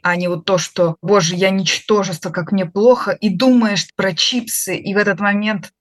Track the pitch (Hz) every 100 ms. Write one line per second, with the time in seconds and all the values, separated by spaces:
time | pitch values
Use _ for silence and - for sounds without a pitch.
0 | 180 175 180 175 - 185 - - 170 165
1 | 165 202 165 180 190 190 180 - - 214
2 | 190 180 180 170 165 196 180 196 226 240
3 | - - 214 175 262 247 220 196 - -
4 | 190 165 - 247 240 - - 185 - 202
5 | 202 185 202 202 214 208 - _